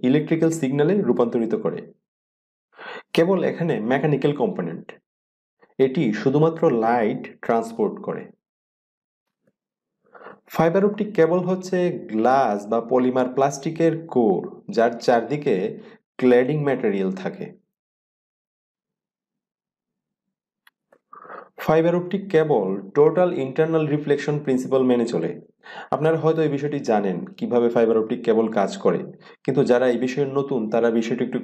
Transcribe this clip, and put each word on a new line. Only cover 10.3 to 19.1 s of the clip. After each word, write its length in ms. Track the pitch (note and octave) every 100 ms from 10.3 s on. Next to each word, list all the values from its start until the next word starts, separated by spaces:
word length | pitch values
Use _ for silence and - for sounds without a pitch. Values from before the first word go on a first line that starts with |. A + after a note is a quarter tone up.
| - _
Fiber 300 | - E3 F#3+ G3+
optic 220 | G#3 G#3+ -
cable 220 | D#3+ F3+ F3+
হচ্ছে 280 | F#3 - F#3 F3 C3 -
glass 460 | G#2+ A2+ C#3 A#2+ G#2 G#2
বা 80 | A2+ A#2
polymer 360 | B2+ B2+ B2+ B2+ -
প্লাস্টিকের 580 | C#3 D3 D#3+ D#3 E3 - -
core, 280 | B2+ A2 F2+ - - - G2+
যার 160 | A#2 A#2 -
চারদিকে 500 | A#2 A2 D3+ C#3+ F#2+ G#2 - - - _ -
cladding 380 | B2+ B2 C3 D3+ C#3+
material 440 | B2+ G#2+ G2 F#2+ -
থাকে। 240 | - - D#2+ - _ _ _ _ _ _ _ _ _ _ _ _ _ _ _